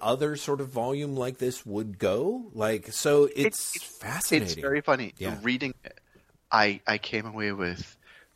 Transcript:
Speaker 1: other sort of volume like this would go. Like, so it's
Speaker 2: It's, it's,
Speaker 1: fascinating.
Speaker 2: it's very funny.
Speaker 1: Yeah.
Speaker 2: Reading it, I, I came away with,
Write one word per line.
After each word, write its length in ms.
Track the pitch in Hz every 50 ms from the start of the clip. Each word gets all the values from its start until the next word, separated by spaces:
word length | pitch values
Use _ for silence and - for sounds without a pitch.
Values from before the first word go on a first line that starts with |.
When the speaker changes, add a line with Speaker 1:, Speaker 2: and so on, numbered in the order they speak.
Speaker 1:
other 360 | - 110 120 131 151 151 151
sort 260 | 143 - - 143 135 139
of 60 | 131
volume 460 | 127 120 117 123 139 143 147 143 135
like 200 | 131 123 127 127
this 300 | - - 127 123 - -
would 320 | - 98 104 110 107 98 95
go. 520 | 113 98 92 110 139 180 233 254 240 214 -
Like, 380 | 113 107 110 113 107 90 - 110
so 320 | - - 151 147 147 147
it's 220 | 135 - - 143
Speaker 2:
It's, 300 | 147 - - - - -
it's, 80 | - -
Speaker 1:
fascinating. 640 | - - - - 104 123 170 - - - 156 110 90
Speaker 2:
it's 60 | 82
very 260 | 80 147 139 139 147
funny. 320 | 147 - 147 127 123 95 - -
Speaker 1:
Yeah. 180 | 95 95 90 - 101
Speaker 2:
Reading 320 | 117 123 127 147 135 127 - -
it, 160 | - - - _ _ _ _ _ _ _ _ _ -
I, 300 | - 110 107 104 101 98 -
I 100 | - 110
came 300 | 104 - - - 110 107
away 260 | 113 107 110 107 104 101
with, 440 | 98 92 87 87 95 - - - _ _ - - - - _ _